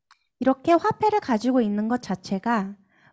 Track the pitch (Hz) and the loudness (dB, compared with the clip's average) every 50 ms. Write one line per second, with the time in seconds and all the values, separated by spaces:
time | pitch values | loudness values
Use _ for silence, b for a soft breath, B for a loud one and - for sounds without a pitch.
0 | _ _ _ _ _ _ _ - 247 262 262 262 - - 339 330 - 427 440 - | _ _ _ _ _ _ _ -4 0 0 0 0 2 2 2 4 4 0 -2 0
1 | 427 427 427 427 - - 247 208 214 247 254 262 233 208 202 208 214 220 240 247 | 0 0 0 0 0 0 -2 -2 0 0 2 2 2 0 0 -2 -2 -2 -2 -4
2 | - - 190 180 - - 202 190 - 233 240 220 190 196 202 - _ _ _ _ | -4 -4 -8 -8 -6 -6 -6 -4 -2 -2 -2 -2 -2 -4 -8 -14 _ _ _ _
3 | _ _ | _ _